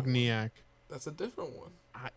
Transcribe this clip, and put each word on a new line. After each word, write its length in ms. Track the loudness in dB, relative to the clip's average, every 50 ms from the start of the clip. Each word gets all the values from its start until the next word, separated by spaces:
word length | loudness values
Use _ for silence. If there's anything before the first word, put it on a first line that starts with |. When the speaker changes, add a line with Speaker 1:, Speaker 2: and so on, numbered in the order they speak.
| 8
Speaker 1:
Cognac. 480 | 6 6 6 6 6 4 4 0 -2 -4 -10 -18 -20 -20 _ _ -12
Speaker 2:
That's 160 | -10 -8 -8
a 40 | -6
different 400 | -4 -4 -4 -4 -4 -4 -6 -6
one. 180 | -8 -10 -14 -16 -18 -20 _ _ -12
Speaker 1:
I, 160 | -10 -10 -10 -10